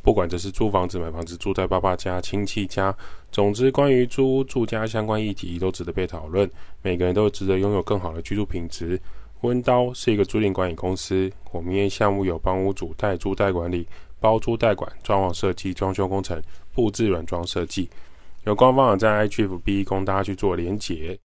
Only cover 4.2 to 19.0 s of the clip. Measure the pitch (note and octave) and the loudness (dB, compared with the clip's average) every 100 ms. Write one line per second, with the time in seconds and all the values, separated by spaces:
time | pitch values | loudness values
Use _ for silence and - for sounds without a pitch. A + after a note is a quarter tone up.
4.2 | C3+ C3 C3+ C3+ C3 A2 A2 A2 G#2+ G#2+ | 2 2 0 -2 -2 -2 -2 -2 0 0
5.2 | G#2+ G2 F2 E2+ F#2 - E2+ E2+ F2+ E2 | 0 -4 -6 -2 -2 -2 -6 -4 -4 -6
6.2 | D#2 F2+ G2 - - - F#2+ F2 F2+ F#2+ | -4 0 0 -2 -10 -6 -4 0 2 4
7.2 | G#2 - F#2+ F#2+ G2+ G2+ F#2 G2+ F2+ E2 | 2 0 0 2 2 0 0 -2 -2 -8
8.2 | - G2+ G#2 F2+ E2+ - E2+ F#2 - - | -4 -2 0 -2 -4 -6 -4 -4 -4 -8
9.2 | - - A#2+ B2 B2 B2 B2 B2 - G#2 | -10 -4 0 0 4 2 2 0 0 2
10.2 | F#2+ A2 G#2 F#2+ F#2 E2 F#2 F#2+ - F#2+ | 2 2 0 2 -2 -2 -2 -2 0 0
11.2 | F#2 - - F2+ E2+ G2 G2+ - G#2 G2+ | 0 -4 -8 -6 -2 0 0 2 2 2
12.2 | F#2+ E2 - F#2+ F#2+ G2+ - - G#2 F#2 | 0 0 0 2 0 -2 -6 -2 -2 0
13.2 | G2 F#2+ G2+ F2 F2 F2+ E2+ - - - | -2 2 2 2 -2 -2 -4 -8 -10 0
14.2 | A2 A2 - A2+ A2+ G2 - - - G2 | 2 4 2 2 2 2 -4 -8 0 2
15.2 | F#2 F2+ G2 F2+ G2 F2+ F#2+ F#2+ F#2+ G2 | 2 2 0 0 -4 -2 -2 0 0 0
16.2 | F#2 E2+ - - - - A2 G2+ A2 F2 | -2 -4 -4 -6 -4 0 0 2 0 0
17.2 | - F2 F2 F#2 E2+ - F2 - - - | 0 -4 -2 -4 -4 -4 -4 -6 -10 -12
18.2 | - - - G#2 B2+ C3+ B2+ G2 | -12 -6 -2 6 6 8 4 6